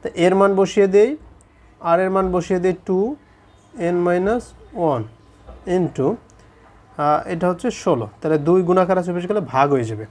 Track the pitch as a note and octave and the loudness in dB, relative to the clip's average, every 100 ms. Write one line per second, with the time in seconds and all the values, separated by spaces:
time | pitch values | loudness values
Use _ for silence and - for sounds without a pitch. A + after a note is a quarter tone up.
0 | D#3 E3 F3+ F#3+ G3 F#3+ F#3+ G#3 G3 G3 | -10 0 2 4 2 2 0 2 4 4
1 | A3 D4+ - - _ _ _ _ E3+ E3+ | 2 0 -12 -20 _ _ _ _ 0 0
2 | F#3+ F#3+ F#3+ F3+ E3+ F#3 F#3 F#3 - F#3 | 2 0 0 -2 -2 -2 0 -2 -2 -2
3 | G#3+ D4 _ _ _ _ _ C4 F3 F3 | -2 -6 _ _ _ _ _ -6 -2 0
4 | F3 F3+ F#3+ A#3+ - - - B3 E3 B2+ | 0 0 0 -2 -6 -20 -16 -2 0 0
5 | A2 - _ _ - - - F3+ E3 - | -4 -14 _ _ -20 -16 -4 -2 -2 0
6 | C3+ A3+ - - - _ - - _ - | -2 -2 -10 -20 -20 _ -20 -20 _ -4
7 | D3 D3+ - E3+ F3+ F3 B3 - - C#3 | 0 0 -2 -4 -2 -2 -6 -4 -2 -2
8 | G#2 - D3+ D#3 C#3+ F#3 F3 F#3 F3+ F#3 | -2 -6 -2 0 2 2 4 2 2 0
9 | F3 F3 F3+ G#3 C#3 C3 C#3+ C#3 A2+ A2 | -2 -6 -2 -4 -2 0 2 2 -2 -8
10 | G#2+ | -12